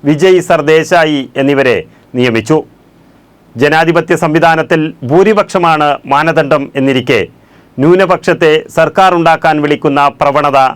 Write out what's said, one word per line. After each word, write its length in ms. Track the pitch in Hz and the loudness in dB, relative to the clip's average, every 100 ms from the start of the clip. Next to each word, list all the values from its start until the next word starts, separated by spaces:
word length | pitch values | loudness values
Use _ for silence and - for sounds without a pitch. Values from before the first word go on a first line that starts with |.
| 143 | -2
വിജയ് 340 | 151 185 185 170 | 0 2 2 2
സർദേശായി 680 | 165 143 160 160 180 156 147 131 - | -2 2 0 2 0 0 -2 -6 -4
എന്നിവരെ 340 | 139 139 135 104 - _ _ 127 | -2 0 0 -2 -4 _ _ -4
നിയമിച്ചു. 400 | 123 113 107 156 - _ _ _ _ _ _ _ _ 117 | -2 -2 -2 -2 -2 _ _ _ _ _ _ _ _ -2
ജനാധിപത്യ 540 | 143 156 165 170 165 175 | 0 2 2 0 0 -2
സംവിധാനത്തിൽ 580 | 160 156 165 160 156 165 156 - 123 | 0 0 2 0 0 -2 -2 -8 -2
ഭൂരിപക്ഷമാണ് 760 | 156 202 208 - 190 170 156 147 135 - | 2 2 2 0 -2 0 0 0 -2 -2
മാനദണ്ഡം 520 | 139 160 156 147 147 135 139 | -2 0 0 0 -2 -2 -4
എന്നിരിക്കെ 380 | 135 131 127 120 87 _ _ _ _ - | -2 -2 0 -2 -2 _ _ _ _ -2
ന്യൂനപക്ഷത്തെ 720 | 143 180 190 185 - 165 165 156 - - | 2 2 2 0 -2 0 0 0 -2 -2
സർക്കാരുണ്ടാക്കാൻ 800 | 160 - 190 175 165 156 165 156 | -2 2 2 2 0 0 0 -2
വിളിക്കുന്ന 380 | 147 147 156 139 143 - | -2 -2 -2 0 -2 0
പ്രവണത 400 | 147 143 147 135 131 | -2 0 0 0 0